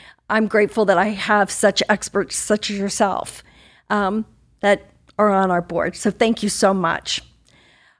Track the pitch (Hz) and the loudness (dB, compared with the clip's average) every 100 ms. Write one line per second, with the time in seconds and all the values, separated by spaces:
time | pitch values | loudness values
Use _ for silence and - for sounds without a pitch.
0 | - _ - 220 220 220 202 226 202 180 | -20 _ -4 -2 0 2 2 2 2 2
1 | 208 202 - 208 190 - 208 196 - 202 | 2 -2 0 2 2 2 0 2 0 -2
2 | - - 160 - - 208 - 202 196 - | -2 -4 -4 -4 -2 -2 -2 -6 -6 0
3 | 202 - - - - _ _ _ - 208 | 0 -2 -8 -14 -20 _ _ _ -4 -2
4 | 196 214 220 _ _ _ 202 202 - _ | 0 -2 -6 _ _ _ 0 0 -2 _
5 | _ - 208 196 190 175 170 165 170 175 | _ 0 2 2 2 0 -2 -4 -4 -4
6 | 214 190 226 233 208 - 202 196 170 - | -4 0 0 0 -4 0 2 2 0 -4
7 | - - - _ _ _ _ _ _ _ | -6 -10 -10 _ _ _ _ _ _ _